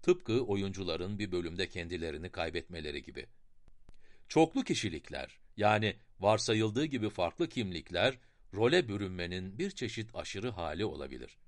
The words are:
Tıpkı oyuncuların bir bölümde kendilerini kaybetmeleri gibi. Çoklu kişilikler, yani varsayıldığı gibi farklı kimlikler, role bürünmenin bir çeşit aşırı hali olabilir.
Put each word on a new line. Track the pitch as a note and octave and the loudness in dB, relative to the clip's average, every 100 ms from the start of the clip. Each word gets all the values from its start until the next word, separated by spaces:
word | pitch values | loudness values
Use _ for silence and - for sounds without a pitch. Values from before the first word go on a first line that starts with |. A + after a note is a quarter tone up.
Tıpkı | - F3+ - A#2 A2 | 4 4 4 0 2
oyuncuların | G2+ G2 F#2+ F2+ E2 F2+ G#2 | 0 0 -2 -4 -2 -2 -2
bir | G#2 | -2
bölümde | F2+ E2 F2 F#2 | -2 -2 -4 -4
kendilerini | F#2 E2+ F2+ E2 D2+ F2 | -4 -6 -4 -4 -4 -8
kaybetmeleri | - E2 E2 - F2 D2+ C#2+ | -4 -4 -4 -6 -8 -6 -8
gibi. | C#2 C2+ - - - - - - - - - - - | -10 -14 -14 -18 -20 -20 -20 -18 -18 -18 -18 -20 0
Çoklu | D#3 D#3+ C4+ | 4 6 4
kişilikler, | B3+ D3+ G#2 D#2 - C#2 C2 - - - | 0 0 -2 -6 -8 -8 -8 -12 -18 2
yani | G#2 G#2+ G#2+ - - - | 4 6 2 -2 -14 0
varsayıldığı | G2 G#2+ - A2 A2 A2 D#3 | 4 4 4 4 4 2 0
gibi | C3 G#2 | 0 -2
farklı | - F2 - E3 | 2 0 2 -2
kimlikler, | - G2+ E2+ - E2+ A2+ C3+ - _ - | 0 -2 -4 -4 2 2 0 -16 _ -10
role | G2 A#2 F3 B2+ | 2 6 6 4
bürünmenin | G2+ G2 F2+ F2 F#2 F#2 G#2 | -2 -2 -2 -4 -4 -6 -4
bir | G3 | -4
çeşit | - A2+ A2+ A2 F2 | -4 -6 -6 -8 -8
aşırı | D#2 G2 A#2+ | -6 -4 -6
hali | F#2+ E2 D#2+ G2+ | -4 -4 -2 -2
olabilir. | C#2+ C2+ B1+ B1 - | -2 -8 -8 -12 -16